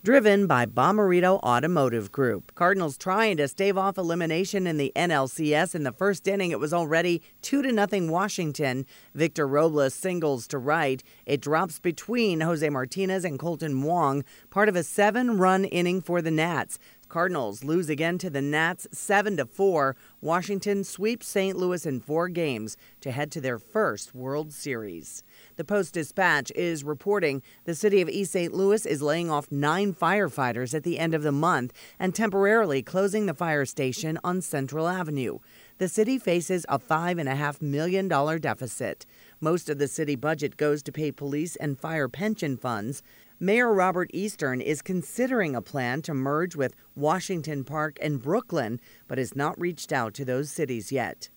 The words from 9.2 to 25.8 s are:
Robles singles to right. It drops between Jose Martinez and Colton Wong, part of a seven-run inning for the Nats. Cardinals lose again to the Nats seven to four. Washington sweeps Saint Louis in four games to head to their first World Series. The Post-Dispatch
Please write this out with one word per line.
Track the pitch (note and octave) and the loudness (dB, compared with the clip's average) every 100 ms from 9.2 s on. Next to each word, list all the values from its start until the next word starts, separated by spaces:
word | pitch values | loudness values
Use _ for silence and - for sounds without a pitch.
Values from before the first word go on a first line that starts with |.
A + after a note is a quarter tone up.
| D#3+ - C#3+ | 0 2 2
Robles | C#3+ E3 D3+ C3+ - | 4 4 4 2 0
singles | F#3+ F3+ D#3+ B2+ - | -4 0 0 -2 -4
to | C#3+ | -4
right. | B2+ D#3+ C#3+ C3 - - - | 0 2 2 -2 -6 -18 -2
It | C#3 | -2
drops | D3 D#3 F3+ - | 2 0 0 -2
between | F3+ E3 - A#3+ A3 E3 | -4 -4 -4 0 2 2
Jose | D#3+ E3 D3+ | 0 2 0
Martinez | C#3 B2+ F#3 F#3+ F#3+ F3 | 0 -4 -2 -2 -2 -2
and | C3+ | -4
Colton | D#3 D3+ D#3+ C3 | -4 -4 -2 -2
Wong, | C#3+ F3 C#3+ C#3 C#3 - - | 0 2 2 0 -4 -16 -4
part | F#3+ G#3+ | 2 4
of | F3+ | 2
a | |
seven-run | D#3 - G3+ A3 B3 G#3 F#3 F#3+ G3 | -2 2 2 4 0 4 4 4 2
inning | F3 F3 F#3 | 0 0 0
for | E3 F3 | 0 -2
the | E3 | 0
Nats. | D#3 E3 D3+ - - - - - | 0 0 -2 -4 -10 -16 -20 -8
Cardinals | E3 F#3 E3+ A2 G#2 | -2 0 0 -4 -6
lose | C3+ E3+ D#3 | 0 0 0
again | C#3+ E3 F3+ | 0 0 -2
to | F#3 | -4
the | C#3 | -2
Nats | C#3 D3+ D#3+ - - | 0 2 0 -2 -12
seven | - - G3+ G#3 F3 | -12 2 2 2 -2
to | B2 | -4
four. | - G3 E3 C3+ C3 - _ | 0 2 4 0 -2 -16 _
Washington | D3 E3+ F3+ G3 G3+ G3+ | -2 -2 0 -4 -2 -2
sweeps | G3 - G#3 A#3+ - | -4 -4 -2 -2 -2
Saint | G3+ F#3+ F#3 | -2 0 0
Louis | F3+ F3+ E3 | -2 -2 -4
in | C3 | -6
four | - D#3 F3+ | -2 -2 0
games | F3 D#3+ A#2 G#2+ - - - | -2 -2 -2 -6 -12 -20 -12
to | C#3+ | -8
head | B2+ D3+ | -4 -4
to | D#3+ | -4
their | C3 A#2 | -4 -6
first | - - F#3+ G#2 - | -4 0 0 -2 -10
World | B2 B2+ D3 D#3 | -10 -6 -6 -6
Series. | C#3+ D3 A#2+ G#2+ E2+ D2 - _ - - - | -10 -6 -6 -6 -12 -14 -18 _ -20 -20 -12
The | |
Post-Dispatch | E3+ G#3 | -2 0